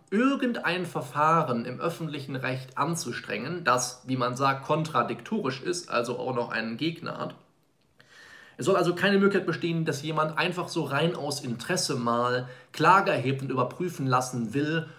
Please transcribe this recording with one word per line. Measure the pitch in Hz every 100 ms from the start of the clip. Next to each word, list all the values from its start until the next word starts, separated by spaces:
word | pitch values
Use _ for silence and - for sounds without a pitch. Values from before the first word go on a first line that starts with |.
| -
irgendein | 196 262 277 247 233 156 180
Verfahren | 175 156 135 143 156 165 135 117
im | 117 123
öffentlichen | 165 - 160 147 - 131
Recht | 131 131 - -
anzustrengen, | 151 170 123 - - 107 131 175
das, | 120 123 - - 127
wie | 131
man | 123 131
sagt, | 139 131 -
kontradiktorisch | 151 156 123 123 120 - 220 131 -
ist, | - 120 -
also | 117 127 117
auch | 120
noch | 120 117
einen | 113 113 113
Gegner | 156 165 - -
hat. | 165 - _ _ _ _ _ _ - - - - - -
Es | 135
soll | 180
also | 170
keine | 170 196 196
Möglichkeit | 196 196 170
bestehen, | 160 170 165 160
dass | 139
jemand | 156 156 160 151
einfach | 175 175 165
so | 170
rein | 135 139 165
aus | 151 143 139
Interesse | 127 113 - 180 - 123
mal | 120 117 123 123 131 - -
Klage | - 160 190 190
erhebt | 143 127 135
und | 139
überprüfen | 131 123 - 180 165 131
lassen | 127 127 123 110
will, | 131 151 165 160